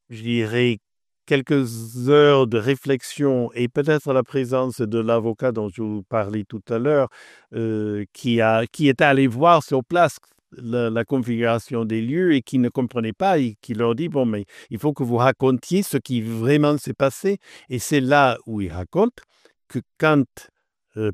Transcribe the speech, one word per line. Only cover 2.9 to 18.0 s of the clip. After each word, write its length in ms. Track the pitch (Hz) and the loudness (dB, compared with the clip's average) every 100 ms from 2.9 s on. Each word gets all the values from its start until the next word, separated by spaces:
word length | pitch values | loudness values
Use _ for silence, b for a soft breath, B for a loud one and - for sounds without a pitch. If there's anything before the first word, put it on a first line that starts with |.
| 135 - - 139 127 117 | 0 -2 -2 0 0 -2
et 160 | 117 123 | -4 -2
peut-être 420 | 147 147 151 143 | 0 0 0 2
la 120 | 131 | 0
présence 580 | 117 139 123 131 127 113 | 0 -4 -2 0 -2 -2
de 180 | 110 117 | -2 -2
l'avocat 540 | 110 117 113 107 131 | 0 0 0 -2 -4
dont 160 | 110 104 | -2 -6
je 120 | 117 | -6
vous 220 | 110 104 | -8 -8
parlais 400 | 95 113 101 107 | -4 -4 -4 -6
tout 180 | 101 110 - | -8 -14 -6
à 100 | 117 | -4
l'heure, 300 | 135 147 127 B B B B 120 | 0 0 0 B B B B -6
euh, 480 | 113 110 107 104 101 | -4 -4 -4 -6 -8
qui 300 | - 123 117 | -6 -2 2
a, 260 | 110 113 120 | 2 2 -2
qui 220 | - 143 | 0 2
est 120 | 131 | 4
allé 260 | 151 135 135 | 2 4 2
voir 360 | 117 170 165 | 2 4 4
sur 180 | - 135 - | 2 -4 -2
place 320 | 175 160 - _ _ _ - | 0 0 0 _ _ _ -14
la, 360 | 120 120 117 | -6 -2 -2
la 120 | 113 | -2
configuration 800 | 113 135 117 117 117 117 - 120 | -2 -2 -2 -2 0 0 -2 -6
des 160 | 110 110 | -4 -4
lieux 360 | 117 160 180 139 | -2 0 2 2
et 80 | |
qui 160 | - 135 | 0 0
ne 100 | 120 | 0
comprenait 420 | - 123 123 113 | 0 -4 -4 -6
pas 280 | - 196 165 | -2 0 0
et 180 | 123 107 | 0 -6
qui 120 | - | -10
leur 220 | 110 117 117 | -2 -2 -2
dit, « 120 | 170 | -2
Bon, 140 | 143 | 0
mais 220 | 120 104 98 B B | 0 -2 -8 B B
il 80 | 110 | -4
faut 160 | 147 | -4
que 80 | 143 | -2
vous 160 | 123 120 | -2 2
racontiez 640 | 127 123 131 127 - 180 | 2 2 0 0 0 -2
ce 160 | 196 135 | 0 -4
qui 240 | - 123 | -4 -4
vraiment 560 | 110 113 120 147 147 147 | -4 -4 0 2 2 0
s'est 160 | 143 | -4
passé. » 460 | - 139 - 196 202 B B B | -2 -2 -2 -4 -4 B B B
Et 100 | 127 | -8
c'est 200 | - | -2
là 380 | 147 | 0